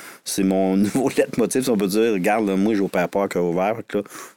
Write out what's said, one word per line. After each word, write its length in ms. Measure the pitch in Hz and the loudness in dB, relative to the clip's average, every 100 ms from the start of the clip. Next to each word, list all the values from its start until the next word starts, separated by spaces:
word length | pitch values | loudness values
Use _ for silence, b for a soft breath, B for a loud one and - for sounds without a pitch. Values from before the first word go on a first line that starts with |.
| B B | B B
c'est 180 | - - | -6 0
mon 320 | 95 95 95 95 | 2 2 2 2
<laughs> 20 | |
nouveau 320 | 104 135 127 | 2 2 0
leitmotiv, 500 | - 135 - 107 131 | 0 -2 0 0 0
si 40 | 131 | 0
on 80 | 107 | 0
peut 100 | 101 | 0
dire. 260 | 104 117 | 2 2
Regarde, 320 | 101 87 110 101 | 2 0 0 2
là, 80 | 95 | 2
moi, 160 | 104 | 2
j'opère 360 | 104 95 110 85 | 2 0 0 0
pas 140 | 101 | -2
à 40 | 98 | -2
cœur 160 | 90 | 0
ouvert. 320 | 87 85 95 113 | 0 0 -2 -2
Fait 80 | - | -4
que 120 | 104 | -6
là, 60 | 101 B B | -6 B B